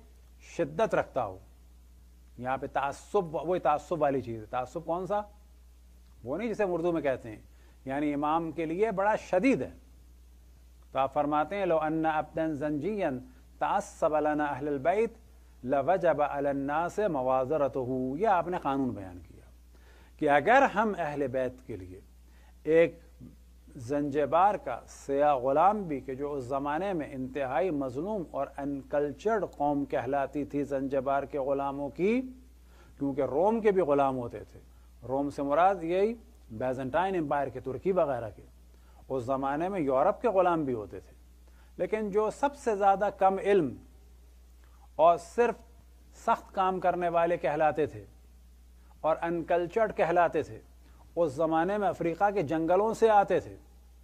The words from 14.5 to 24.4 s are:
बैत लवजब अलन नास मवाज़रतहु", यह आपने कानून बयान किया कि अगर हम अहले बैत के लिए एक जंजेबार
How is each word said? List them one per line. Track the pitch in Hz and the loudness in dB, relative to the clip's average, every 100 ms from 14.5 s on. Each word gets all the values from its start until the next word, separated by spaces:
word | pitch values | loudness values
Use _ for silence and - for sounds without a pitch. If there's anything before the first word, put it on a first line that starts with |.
| 131 147 143 | -2 -4 -2
बैत | 143 202 226 - - - - - 120 | 0 0 0 -4 -20 -20 -20 -14 -2
लवजब | 139 135 185 170 147 | 0 2 2 2 2
अलन | 143 143 143 139 | 0 0 -2 -2
नास | 139 147 170 180 | -2 -2 -2 -2
मवाज़रतहु", | 214 147 127 131 127 151 139 135 123 131 131 143 | -2 0 2 2 2 0 0 -2 -4 -2 -4 -2
यह | 220 | 2
आपने | 185 165 180 | 2 0 -4
कानून | 143 139 131 101 | -2 -2 -2 -4
बयान | 92 87 | -12 -16
किया | - - - - - - - - - - | -18 -20 -20 -20 -20 -20 -20 -20 -20 -4
कि | 147 | 4
अगर | 147 147 254 | 4 6 6
हम | 254 180 220 | 6 2 0
अहले | 185 156 147 139 | -2 -4 -4 -4
बैत | 131 127 127 - | -2 -4 -6 -14
के | 104 | -12
लिए | 90 92 - - - - - - 147 | -12 -18 -20 -20 -20 -20 -20 -10 2
एक | 160 170 - - - - - - - - 147 | 6 4 2 -18 -20 -20 -20 -20 -20 -20 -14
जंजेबार | 117 147 147 139 139 156 | -4 -2 0 0 2 4